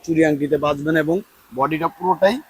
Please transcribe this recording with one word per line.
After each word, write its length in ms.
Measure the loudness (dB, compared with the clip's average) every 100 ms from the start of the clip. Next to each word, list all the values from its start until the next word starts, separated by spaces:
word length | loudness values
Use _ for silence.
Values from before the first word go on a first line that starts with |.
চুড়ি 180 | -2 2 2
আংটিতে 280 | 2 0 0
বাঁধবেন 320 | 0 -2 -2 0
এবং 120 | 0 -4 -6 _ _
বডিটা 360 | -4 -2 0 -4 -4
পুরোটাই 380 | -2 2 2 0